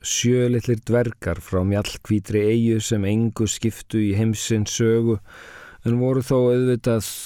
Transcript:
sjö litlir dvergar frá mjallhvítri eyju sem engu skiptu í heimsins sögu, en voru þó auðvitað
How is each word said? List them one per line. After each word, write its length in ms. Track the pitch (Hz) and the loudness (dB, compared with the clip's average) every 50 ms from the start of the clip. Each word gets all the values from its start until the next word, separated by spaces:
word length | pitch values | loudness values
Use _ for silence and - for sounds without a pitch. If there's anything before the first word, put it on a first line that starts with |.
| - | -8
sjö 460 | - - - - 120 123 127 123 123 | -6 -4 -2 0 2 2 2 2 2
litlir 320 | 123 120 - - 120 110 - | 0 0 0 -2 -2 -2 0
dvergar 560 | - 110 120 120 117 113 - - 87 85 - | 0 0 2 2 0 -4 -6 -6 -6 -6 -6
frá 240 | - - - 92 90 | -6 -4 -2 0 0
mjallhvítri 760 | 98 101 101 104 - - - - - 107 107 98 - 104 107 | 2 0 0 -2 -4 -8 -12 -4 -2 -2 -2 0 -2 -2 0
eyju 400 | 104 107 110 117 117 117 113 110 | 2 2 2 2 2 2 2 0
sem 240 | 104 - 117 107 98 | 0 -2 -2 -2 0
engu 420 | 95 104 110 117 113 107 - 113 | 0 0 0 0 -2 0 -2 -2
skiptu 520 | 101 - - - 117 110 - - - - 113 | -2 -2 -2 -2 -4 -4 -4 -8 -4 -2 0
í 180 | 107 101 98 | 0 2 2
heimsins 540 | 101 110 113 110 107 - - 113 107 104 - | 2 0 0 0 -2 -2 -2 0 0 0 -2
sögu, 480 | - - 120 113 113 117 117 117 113 98 - - - - - - - - - - - - - | -2 0 2 2 2 2 2 2 0 -2 -4 -10 -20 -20 -20 -20 -20 -20 -20 -20 -20 -8 -4
en 120 | 120 117 120 | -2 0 0
voru 220 | 123 131 131 135 | 0 0 0 0
þó 320 | 127 - 139 127 123 123 123 | 0 2 2 4 4 4 4
auðvitað 540 | 123 127 127 123 117 - 127 117 113 104 - - - - | 4 2 2 0 0 0 0 0 0 -2 -4 -8 -12 -14